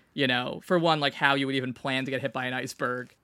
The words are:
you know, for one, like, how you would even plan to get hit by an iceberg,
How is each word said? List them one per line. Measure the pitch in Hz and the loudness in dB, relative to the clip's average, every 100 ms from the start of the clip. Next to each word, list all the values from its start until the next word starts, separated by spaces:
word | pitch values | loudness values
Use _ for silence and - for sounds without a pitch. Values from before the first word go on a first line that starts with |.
| _ | _
you | - 135 | -2 2
know, | 123 127 - | 2 -2 -8
for | - 180 | 0 2
one, | 165 156 | 4 2
like, | 143 | 0
how | - 143 | 2 2
you | 139 135 | 4 2
would | 135 | -2
even | 127 | -2
plan | 120 139 131 | -6 -2 -2
to | 135 | -2
get | 131 | -4
hit | 127 | -4
by | 131 127 | -4 -4
an | |
iceberg, | 127 131 - 127 123 123 _ | -4 -6 -4 -4 -4 -8 _